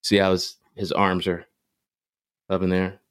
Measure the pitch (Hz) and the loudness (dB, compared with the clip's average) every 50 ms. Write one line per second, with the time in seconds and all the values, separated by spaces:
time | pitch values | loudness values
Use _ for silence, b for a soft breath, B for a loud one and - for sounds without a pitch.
0 | - - 104 101 98 95 95 90 - - - _ _ _ _ - 101 85 - - | 0 2 2 4 4 4 2 0 -2 -6 -12 _ _ _ _ -10 -8 -4 0 0
1 | 101 95 92 90 - 98 87 85 - _ _ _ _ _ _ _ _ _ _ _ | 2 2 2 0 0 -2 -4 -4 -6 _ _ _ _ _ _ _ _ _ _ _
2 | _ _ _ _ _ _ _ _ _ _ 95 90 95 92 92 92 92 92 95 - | _ _ _ _ _ _ _ _ _ _ -4 -2 0 0 0 0 -2 -4 -6 -12
3 | _ _ | _ _